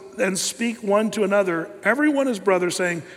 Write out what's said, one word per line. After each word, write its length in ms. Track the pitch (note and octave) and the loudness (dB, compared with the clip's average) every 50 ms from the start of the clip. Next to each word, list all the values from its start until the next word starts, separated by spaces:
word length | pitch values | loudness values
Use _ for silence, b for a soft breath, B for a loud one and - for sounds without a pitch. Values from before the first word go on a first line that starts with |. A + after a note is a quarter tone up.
| - - - G#3+ | -18 -10 -4 -2
and 180 | G3 F#3+ F#3+ | -2 0 0
speak 460 | - - - - - A#3 A#3+ A3+ - A3 | -2 -4 -4 -4 -4 -4 -4 -4 -4 -2
one 260 | G3 G3+ G#3+ A3 G3+ | 2 2 2 2 0
to 120 | - A3 G3 | 0 0 0
another, 460 | G3 G3+ G#3 G3 F3+ E3 E3 E3 - - - - | 2 2 2 2 2 0 -2 -4 -8 -8 -4 0
every 260 | G3+ A#3+ C#4+ D4+ D4+ | 0 2 2 2 2
one 180 | C#4 C#4 C4+ | 2 2 2
his 120 | C4 A3+ F#3 | 0 0 -2
brother, 300 | F#3+ G3 F#3 F3 F3+ F3+ | 0 2 2 2 2 0
saying, 340 | F3 - F#3 F3 E3+ E3 - B B | -2 -2 -2 -2 -2 -4 -8 B B